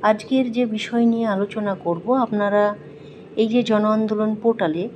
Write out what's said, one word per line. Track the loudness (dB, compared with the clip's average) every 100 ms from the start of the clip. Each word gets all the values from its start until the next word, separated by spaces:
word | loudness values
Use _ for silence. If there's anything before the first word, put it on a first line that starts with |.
আজকের | 4 2 2 0 0
যে | 0 -2
বিষয় | -2 -2 2 2
নিয়ে | 2 0
আলোচনা | 0 -2 -2 -4 -2
করব, | -2 -4 0 0 0
আপনারা | 0 2 2 2 0 -12 -18 -20 -20 -14 -2
এই | 2
যে | 2
জন | 2 2 4 2
আন্দোলন | 0 0 -2 0
পোর্টালে | 0 2 0 0 -4